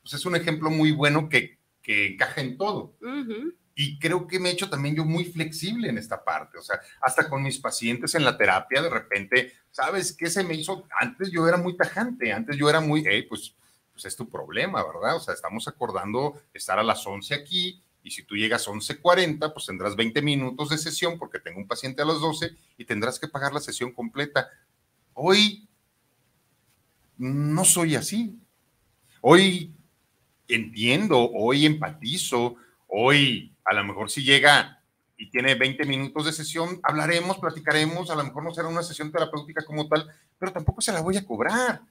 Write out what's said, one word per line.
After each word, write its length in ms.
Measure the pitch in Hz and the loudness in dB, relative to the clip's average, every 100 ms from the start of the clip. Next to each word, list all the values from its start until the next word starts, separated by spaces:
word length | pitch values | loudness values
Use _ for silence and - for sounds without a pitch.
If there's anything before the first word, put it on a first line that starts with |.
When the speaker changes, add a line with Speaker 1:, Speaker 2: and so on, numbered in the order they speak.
Speaker 1:
pues, 140 | - | -10
es 100 | 143 | -8
un 100 | 180 | -2
ejemplo 360 | 175 170 156 156 | 0 0 0 0
muy 220 | 160 156 | 4 4
bueno 360 | 151 147 147 151 | 6 4 4 4
que, 300 | 127 - _ _ _ | 2 0 _ _ _
que 240 | - 104 101 | -2 0 0
encaja 340 | 95 131 - | 0 -2 -2
en 160 | 135 - | -6 -4
todo. 400 | 202 208 - _ | -4 -4 -8 _
Speaker 2:
Ujú. 500 | 233 277 247 214 302 - _ | -10 -8 -8 -8 -8 -12 _
Speaker 1:
Y 240 | - 143 143 | -4 -4 -2
creo 280 | 160 180 180 | -2 -2 -2
que 140 | 185 | -2
me 80 | 180 | -2
he 40 | |
hecho 180 | 180 196 | -2 -4
también 260 | 143 143 151 | -4 -2 0
yo 80 | |
muy 220 | 156 165 175 | 0 0 -2
flexible 640 | 160 160 156 175 233 208 | -4 -6 -6 -6 -4 -4
en 80 | 113 | -4
esta 260 | - 95 | -6 -6
parte, 320 | - 78 78 85 | -2 -4 -6 -18
o 60 | |
sea, 180 | - 98 - - | -6 -6 -6 -2
hasta 260 | 131 127 151 | 0 2 0
con 140 | 135 | 0
mis 160 | 139 127 | -4 -4
pacientes 560 | 113 - 113 120 127 | -4 -4 -2 -2 -2
en 100 | 170 | 2
la 140 | 135 - | 2 4
terapia, 420 | 104 92 - 131 | 4 4 2 0
de 80 | 160 | 0
repente, 640 | 123 - 101 98 127 127 - _ | -2 -2 -4 2 0 0 -8 _
¿sabes 420 | - 135 190 175 - | -4 -2 -2 -4 -4
qué 140 | 165 | -4
se 120 | 180 | -2
me 120 | 185 | -2
hizo? 340 | 160 156 190 - - | -4 -6 -8 -6 -2
Antes 320 | 240 - 190 | -2 -2 -4
yo 160 | 170 165 | 0 2
era 120 | 175 | 2
muy 180 | 180 180 | 0 0
tajante, 560 | 175 - 240 247 117 | -2 0 -4 -2 -2
antes 240 | 101 113 143 | -2 -4 0
yo 140 | 147 | 4
era 100 | 156 | 4
muy, 240 | 156 151 151 | 4 2 2
"Hey, 200 | 104 120 | 0 0
pues, 260 | 107 - _ _ _ _ | -10 -12 _ _ _ _
pues 140 | _ 95 | _ -14
es 100 | - | -10
tu 100 | - | -10
problema, 520 | 90 73 92 165 165 85 | -10 -8 -4 -2 -2 -4
¿verdad? 300 | 80 107 156 | -4 -2 -2
O 40 | |
sea, 140 | 87 | -4
estamos 340 | 87 82 104 127 | -6 -6 -8 -10
acordando 720 | - 117 95 98 110 143 143 _ | -8 -6 -4 -4 -2 -4 -6 _
estar 240 | - - 95 | -14 -2 0
a 40 | |
las 240 | 110 104 - | 2 0 -2
once 280 | 101 - | -10 -6
aquí, 480 | 143 147 180 180 185 _ _ 92 | -8 -4 -4 -4 -8 _ _ -16
y 40 | |
si 120 | - | -14
tú 140 | - 104 | -8 -2
llegas 320 | 110 117 107 | 0 0 -2
once 300 | 104 104 - | -8 -8 -2
cuarenta, 540 | 175 180 180 151 151 | 4 4 4 0 -4
pues 100 | - | -6
tendrás 320 | - 92 98 101 | -10 -4 -4 0
veinte 240 | 113 117 | 0 2
minutos 480 | 147 139 131 127 147 | 0 0 -2 -4 -4
de 80 | 151 | -2
sesión, 420 | 156 139 175 170 | -4 -2 -2 -4
porque 220 | 123 - | -10 -10
tengo 180 | - 87 | -10 -12
un 80 | 98 | -8
paciente 360 | 117 131 131 | -6 -6 -2
a 20 | |
las 160 | 147 160 | 0 2
doce, 340 | 160 143 165 - _ _ | 0 -2 -6 -8 _ _
y 80 | |
tendrás 340 | 120 104 113 127 | -6 -2 -2 -4
que 80 | - | -8
pagar 240 | 139 139 | -4 -2
la 60 | 139 | -4
sesión 320 | - 110 123 | -6 -6 -6
completa". 540 | - 117 131 143 143 - - _ _ _ _ _ | -6 -8 -4 -2 0 -2 -10 _ _ _ _ _
Hoy 520 | - 151 202 214 208 - _ _ _ _ _ _ _ _ _ _ _ _ _ _ _ | -4 4 6 6 2 -18 _ _ _ _ _ _ _ _ _ _ _ _ _ _ _
no 480 | 127 143 147 156 | -4 -2 0 2
soy 300 | 185 180 165 | 4 4 2
así. 440 | 139 151 208 226 - _ _ _ _ _ _ _ _ | 0 -2 -4 -4 -8 _ _ _ _ _ _ _ _
Hoy 540 | 120 170 196 180 156 - _ _ _ _ _ _ _ | 8 8 8 2 -6 -14 _ _ _ _ _ _ _
entiendo, 840 | 117 113 107 117 139 208 139 117 | -2 -2 -2 2 2 4 4 4
hoy 340 | 98 110 143 151 | 2 2 4 4
empatizo, 880 | 151 - - - 170 - 127 120 120 - _ _ | 2 -4 -8 -8 -6 -2 0 0 -4 -20 _ _
hoy 680 | 98 120 147 139 107 - _ | 2 6 6 6 2 -6 _
a 100 | - | 0
lo 100 | 104 | 0
mejor 260 | 101 95 107 | 0 -4 -6
si 120 | - | -4
llega 600 | 131 139 143 143 104 - _ _ _ _ | 4 8 8 8 4 -8 _ _ _ _
y 140 | - | -6
tiene 240 | 123 131 | 0 2
veinte 320 | 127 131 139 147 | 4 2 0 -2
minutos 400 | 135 135 156 151 | -2 -2 -2 -4
de 60 | |
sesión, 480 | 156 151 165 170 185 | -4 -6 -4 -4 -2
hablaremos, 560 | - 151 151 170 175 190 | -2 0 2 0 0 -4
platicaremos, 720 | 165 165 156 151 156 170 180 | -4 -4 0 2 2 0 -4
a 40 | 156 | -4
lo 80 | |
mejor 180 | 139 131 | -4 -6
no 80 | 160 | -8
será 160 | 156 165 | -6 -4
una 140 | 165 | -4
sesión 280 | 165 151 151 | -6 -6 -4
terapéutica 520 | 160 160 156 147 156 | -2 -2 -4 -8 -10
como 240 | 156 151 151 | -6 -6 0
tal, 180 | 151 156 - _ _ | 0 0 -16 _ _
pero 140 | 185 | -8
tampoco 280 | 185 156 - | -2 -2 -2
se 100 | 233 | -2
la 80 | 185 | -2
voy 160 | 165 190 | 0 -2
a 80 | |
cobrar. 560 | 196 113 160 220 254 - - | -2 -2 0 2 0 -2 -8